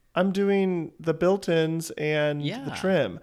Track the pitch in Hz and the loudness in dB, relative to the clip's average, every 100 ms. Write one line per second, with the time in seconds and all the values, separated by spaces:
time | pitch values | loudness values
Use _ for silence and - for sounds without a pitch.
0 | _ 180 190 190 196 196 190 180 156 - | _ 0 0 2 2 2 2 0 -4 -6
1 | 160 156 175 196 190 165 160 165 160 - | -4 2 2 2 2 2 2 -2 -6 -4
2 | 151 151 151 147 147 240 269 131 190 180 | -2 0 0 0 -4 -6 -8 -4 0 2
3 | 107 85 | 0 -4